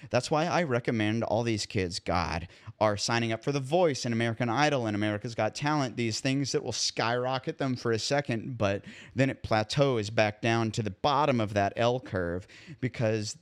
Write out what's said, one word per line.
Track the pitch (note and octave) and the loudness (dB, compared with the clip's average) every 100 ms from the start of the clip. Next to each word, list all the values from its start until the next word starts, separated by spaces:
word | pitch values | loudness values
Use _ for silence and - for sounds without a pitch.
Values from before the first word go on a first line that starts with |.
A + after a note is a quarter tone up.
| - | -2
that's | A#2+ - | 0 2
why | D3+ E3+ | 0 2
I | D3 | 0
recommend | C#3 A#2+ C3 A#2 G#2+ A2+ | 2 0 0 0 0 0
all | A2+ A2 | 0 0
these | A#2 G#2+ - | 0 -2 -2
kids, | G#2+ F2+ F2+ | -2 -2 -4
God, | - F2 D#2 D#2+ F#2+ - - - | -2 0 0 -4 -6 -16 -14 0
are | G#2+ G2+ | 0 2
signing | - A#2 A2+ | 0 0 0
up | A2+ | -2
for | - | -2
The | C#3+ | -2
Voice | C3 E3+ F3 C3 B2 | 0 2 4 2 -2
and | |
American | A2+ A#2 A2+ B2 | 0 0 0 -2
Idol | A#2 D3+ C#3 A2+ | 2 2 2 0
and | |
America's | G#2 G#2+ G#2 B2 | 0 0 -2 -6
Got | A2+ G#2+ | -2 -2
Talent, | - C#3+ D3+ C3 A#2 | 0 0 0 0 -2
these | A#2 G#2+ | -2 -2
things | C3+ C3+ C3+ | -2 0 0
that | D3 | -2
will | A#2+ | -2
skyrocket | G#2+ - - A#2 B2 B2 C3 - - | -2 -4 0 0 0 0 -2 -4 -4
them | C#3 A#2+ | -4 -2
for | A#2+ | 0
a | A2 | 0
second, | - C#3+ - C3+ - B2 | 0 -2 0 -4 -4 0
but | G2+ G2+ - - - | 0 0 -6 -20 -8
then | - C3+ | 0 0
it | - | 0
plateaus | - A2 G#2 C#3+ C#3 A#2+ G#2 | 0 0 2 2 2 2 0
back | A2+ G#2+ - | 2 2 2
down | A#2 A2+ A2+ | 0 2 0
to | G#2+ | -2
the | G#2 | -4
bottom | G2 D3 C#3 D3 B2 | -2 0 2 4 2
of | G#2 | 2
that | G2+ G2+ - | 2 0 2
L | A#2 B2+ | 0 0
curve | - G2 F2 F2 - - - C#3+ | -2 -2 -2 -4 -8 -20 -18 -6
because | B2+ - A2 A2 G#2 - | -6 0 0 0 -4 -10